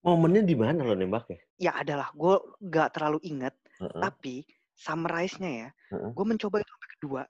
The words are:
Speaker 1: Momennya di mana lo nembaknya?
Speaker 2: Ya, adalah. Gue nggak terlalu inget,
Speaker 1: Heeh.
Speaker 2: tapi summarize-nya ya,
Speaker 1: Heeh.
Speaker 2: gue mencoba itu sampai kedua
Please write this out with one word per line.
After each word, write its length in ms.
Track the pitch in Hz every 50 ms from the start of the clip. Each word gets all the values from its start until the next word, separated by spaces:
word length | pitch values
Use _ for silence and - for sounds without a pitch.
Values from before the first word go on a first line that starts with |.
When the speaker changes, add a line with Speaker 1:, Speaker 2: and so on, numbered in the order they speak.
| _
Speaker 1:
Momennya 400 | 175 175 170 165 165 180 214 214
di 80 | 180 165
mana 300 | 117 110 117 156 175 135
lo 80 | 120 104
nembaknya? 480 | 95 92 92 101 113 - _ 92 - _ _ _
Speaker 2:
Ya, 160 | _ 180 170 -
adalah. 400 | - 143 143 147 143 135 - -
Gue 220 | 151 151 180 196 190 - - - _
nggak 320 | 208 185 160 160 156 123 -
terlalu 260 | 160 156 151 151 156 -
inget, 300 | 180 151 135 127 131 _ _ _ _ _ _
Speaker 1:
Heeh. 180 | - - - 82
Speaker 2:
tapi 460 | - 196 - _ - 135 123 131 156 _ _ _ _ _
summarize-nya 800 | _ _ - - 156 165 165 170 165 170 175 190 - - 190 175 135
ya, 120 | 117 113 135 _ _ _ _
Speaker 1:
Heeh. 200 | 101 - - 104 123
Speaker 2:
gue 120 | 123 202
mencoba 280 | 220 226 220 - 208 185 208
itu 100 | 208 _
sampai 200 | - _ - - -
kedua 260 | _ - 143 135 131 139 _